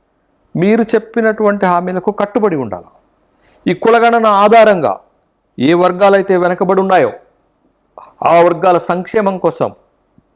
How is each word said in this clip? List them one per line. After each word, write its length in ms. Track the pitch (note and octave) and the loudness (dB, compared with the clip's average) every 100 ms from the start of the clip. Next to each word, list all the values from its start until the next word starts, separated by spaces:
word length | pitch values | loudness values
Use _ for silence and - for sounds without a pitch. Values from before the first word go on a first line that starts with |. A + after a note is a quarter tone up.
| _ _ _ _ _ D3+ | _ _ _ _ _ -4
మీరు 260 | F#3+ A3 | 0 0
చెప్పినటువంటి 840 | A3 A3 A3 A#3 A3 G#3+ G#3 G3+ F#3+ | 0 -4 -4 -4 -2 -2 -2 0 0
హామీలకు 440 | F3 F3+ F#3 G3 | 0 -2 -6 -6
కట్టుబడి 460 | G3+ G3+ B3 G#3 D#3+ | -4 -2 0 0 -2
ఉండాలి. 280 | A#2 F2+ - _ _ _ _ _ _ _ - | -6 -10 -16 _ _ _ _ _ _ _ -6
ఈ 80 | |
కులగణన 520 | F3+ - A#3 A#3 A#3 A3 | -4 0 2 2 2 2
ఆధారంగా 760 | G3+ G#3 A3+ G#3+ F#3+ B2+ F#2+ _ _ _ _ _ - | 2 4 6 4 2 -2 -4 _ _ _ _ _ -4
ఏ 160 | B2+ | 0
వర్గాలైతే 600 | F3 F3+ F3+ G3+ G3 F#3+ F#3 | 2 0 2 2 2 0 0
వెనకబడి 440 | F3+ F3+ F#3 F#3+ | 0 -2 -2 0
ఉన్నాయో 320 | F#3+ F#3 A#2+ - _ _ _ _ _ _ _ - - _ | 2 2 0 -4 _ _ _ _ _ _ _ -20 -20 _
ఆ 180 | C3+ E3+ | 0 4
వర్గాల 380 | F3 E3 F#3 F3 | 2 2 0 0
సంక్షేమం 600 | E3+ F3 F3+ A3 G3 F#3 | -2 -6 -4 -4 -2 -2
కోసం 360 | E3+ - A2+ - _ _ _ _ _ | -4 -4 -6 -8 _ _ _ _ _